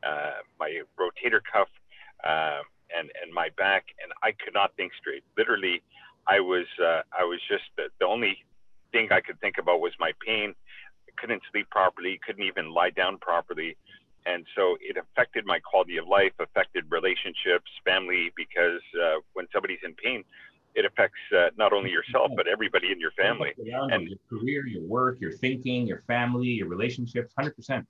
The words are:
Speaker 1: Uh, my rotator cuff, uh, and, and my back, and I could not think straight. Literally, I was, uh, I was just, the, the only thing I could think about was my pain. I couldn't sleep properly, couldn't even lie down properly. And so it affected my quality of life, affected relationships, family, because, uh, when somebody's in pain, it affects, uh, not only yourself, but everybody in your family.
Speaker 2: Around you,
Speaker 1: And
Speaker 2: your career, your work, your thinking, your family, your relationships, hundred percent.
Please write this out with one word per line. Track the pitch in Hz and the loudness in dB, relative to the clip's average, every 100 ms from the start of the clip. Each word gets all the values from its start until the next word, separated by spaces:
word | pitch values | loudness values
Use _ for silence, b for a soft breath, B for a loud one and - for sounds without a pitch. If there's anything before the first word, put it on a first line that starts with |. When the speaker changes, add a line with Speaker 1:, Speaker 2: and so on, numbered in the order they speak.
Speaker 1:
Uh, | - 73 76 76 - _ | -4 -4 -6 -8 -16 _
my | 78 76 73 - | -6 -6 -12 -4
rotator | 90 - 120 110 - | -4 -2 0 0 2
cuff, | 110 98 - _ B B _ | 0 0 -2 _ B B _
uh, | - 80 80 73 73 _ _ 85 | 0 0 0 -4 -8 _ _ -8
and, | 78 - | -6 -10
and | 85 | -6
my | 87 82 - | -2 -4 0
back, | 95 95 - - | 2 2 0 -18
and | - - | -16 -2
I | 110 | -2
could | 107 - | -2 -4
not | 101 98 - | 0 0 0
think | 92 - | -8 -8
straight. | - 69 _ - | -10 -10 _ -2
Literally, | 110 107 95 87 _ B B B - | 0 2 0 -4 _ B B B 2
I | 98 | 4
was, | 92 92 87 - | 4 0 0 0
uh, | 85 80 - | 2 2 -2
I | 92 90 | -2 -2
was | 87 - | -2 -4
just, | 101 - - | -4 -4 -8
the, | 69 - | -8 -2
the | 90 | 0
only | 113 110 95 _ - - - _ | 2 0 -2 _ -20 -20 -20 _
thing | 113 107 | -2 4
I | 95 | 2
could | - 85 | 2 -4
think | 104 95 | -4 -2
about | 85 87 | 2 2
was | 85 - | 2 -2
my | 82 - 113 | -4 -2 -4
pain. | 110 107 - - B B _ - | -2 -2 -8 -18 B B _ -18
I | - | -12
couldn't | 117 104 - | -6 -6 -4
sleep | 107 101 | -6 0
properly, | 107 92 - 90 95 - | 4 4 4 -6 -6 -8
couldn't | 101 98 | -4 -2
even | 95 80 | -2 -2
lie | 82 90 | 2 2
down | 87 92 98 | 2 0 0
properly. | - 85 - 80 82 - B B B _ 90 | 0 0 0 -6 -8 -10 B B B _ -4
And | 87 82 - | -4 -4 0
so | 95 85 | 2 2
it | - 90 | -4 -8
affected | - - 123 117 104 | -4 -2 0 -2 -2
my | 82 | -4
quality | - 95 87 82 | 2 2 2 -2
of | 82 | 4
life, | 98 98 - | 4 4 2
affected | 82 - 92 90 78 | -2 0 0 -2 -2
relationships, | 82 92 90 - 80 95 90 - - - | 0 0 -2 -4 -4 2 0 0 -6 0
family, | 92 92 90 85 - | 0 2 -2 -2 -6
because, | 80 87 87 87 - 85 | -6 2 2 2 -6 0
uh, | 85 80 - | 2 0 -4
when | 95 87 | -12 -4
somebody's | 101 95 90 | -2 -2 -6
in | 87 82 | -10 -6
pain, | 113 123 - B B B _ - | -4 -4 -10 B B B _ 0
it | 101 | 0
affects, | - 98 - - 98 | 4 2 2 0 4
uh, | 85 - | 4 4
not | 107 | 4
only | 101 95 | 4 2
yourself, | 85 - 127 131 120 | -2 0 2 2 2
but | - | 0
everybody | 104 104 95 87 | 0 2 0 0
in | 92 | -2
your | 80 | -4
family. | - 98 113 73 - | 2 2 2 -2 -4
Speaker 2:
Around | 110 123 135 | -8 -4 0
you, | 92 | 0
Speaker 1:
And | 85 | -2
Speaker 2:
your | 98 _ | -12 _
career, | 113 120 143 135 | -6 -4 -4 -6
your | 92 | -8
work, | 82 117 127 127 | -4 0 0 -2
your | 87 | -8
thinking, | - 127 127 127 123 120 | -4 -4 -2 -2 -2 -2
your | - - | -4 -2
family, | 120 120 123 123 | -2 0 0 0
your | 117 90 | -2 -4
relationships, | 87 120 123 120 120 117 - | -2 -4 -4 -6 -4 -4 -4
hundred | 147 - | -4 -6
percent. | 110 127 | -6 -6